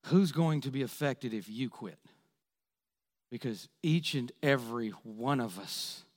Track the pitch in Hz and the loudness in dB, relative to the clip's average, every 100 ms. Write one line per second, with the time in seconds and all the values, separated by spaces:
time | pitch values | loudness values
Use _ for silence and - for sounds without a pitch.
0 | - 180 185 139 165 151 131 131 127 - | 6 6 6 4 2 2 -2 -4 -4 -2
1 | 143 123 123 110 95 110 131 - 98 78 | -2 0 -4 -4 -6 -6 -6 -6 -12 -14
2 | _ _ _ _ _ _ _ _ _ _ | _ _ _ _ _ _ _ _ _ _
3 | _ _ _ 117 131 107 - _ 165 165 | _ _ _ -6 -4 -4 -10 _ 4 4
4 | 160 143 123 - 147 139 117 117 113 95 | 4 -2 -4 0 2 2 2 -2 -2 -6
5 | 113 107 127 139 113 90 92 - - - | -14 -4 0 2 0 -4 -8 -8 -8 -10
6 | - | -18